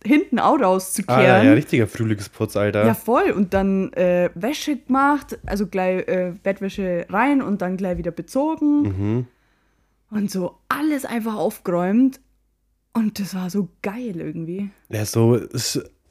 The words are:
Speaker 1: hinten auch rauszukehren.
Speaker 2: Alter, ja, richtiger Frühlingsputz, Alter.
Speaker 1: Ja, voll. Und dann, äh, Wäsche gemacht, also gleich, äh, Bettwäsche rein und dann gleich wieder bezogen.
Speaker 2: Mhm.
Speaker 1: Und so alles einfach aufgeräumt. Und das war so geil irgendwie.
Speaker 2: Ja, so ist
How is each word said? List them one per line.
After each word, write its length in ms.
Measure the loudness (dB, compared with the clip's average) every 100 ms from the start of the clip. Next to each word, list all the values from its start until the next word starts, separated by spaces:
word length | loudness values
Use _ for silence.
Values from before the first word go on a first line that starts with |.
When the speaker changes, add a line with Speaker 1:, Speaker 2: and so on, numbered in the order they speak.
Speaker 1:
hinten 340 | 2 2 2 2
auch 220 | 4 4
rauszukehren. 600 | 4 2 -2 -6 2 4
Speaker 2:
Alter, 220 | 6 8
ja, 100 | 6
richtiger 360 | 6 4 0 0
Frühlingsputz, 680 | 0 -2 -2 -6 -6 -2 0
Alter. 300 | 0 2 2
Speaker 1:
Ja, 80 |
voll. 380 | 2 0 2 2
Und 220 | 0 0
dann, 380 | 0 0 0 -2
äh, 360 | 0 2 2 0
Wäsche 420 | -2 -6 -4 -6 -6
gemacht, 600 | -2 2 2 0 -4 -12 -6
also 200 | -4 -2
gleich, 400 | -2 0 0 0
äh, 260 | -2 -2 -4
Bettwäsche 640 | -4 -4 -6 -6 -4 -4 -2
rein 320 | 0 2 2
und 180 | 0 -4
dann 160 | -4 -4
gleich 220 | -4 -4
wieder 140 | -6
bezogen. 720 | -8 -6 -2 -2 0 2 2
Speaker 2:
Mhm. 440 | 0 -2 -2 -2 -4 _ _ _ _ _ _ _ -8
Speaker 1:
Und 200 | -4 -4
so 260 | -4 -6 -8 -6
alles 360 | -2 -2 -2
einfach 300 | -4 -6 -4
aufgeräumt. 840 | -4 -4 -4 -4 -2 2 2 2 0 _ _ _ _ _ _ _
Und 240 | -2 -2 -4
das 140 | -8
war 160 | -6 -4
so 180 | -4 -6 _
geil 380 | -10 -8 -10 -8
irgendwie. 500 | -10 -10 -8 -8 -10 _ -8
Speaker 2:
Ja, 160 | -6
so 300 | -2 2 4
ist 480 | 4 0 -6 -4 -6 -8 _ _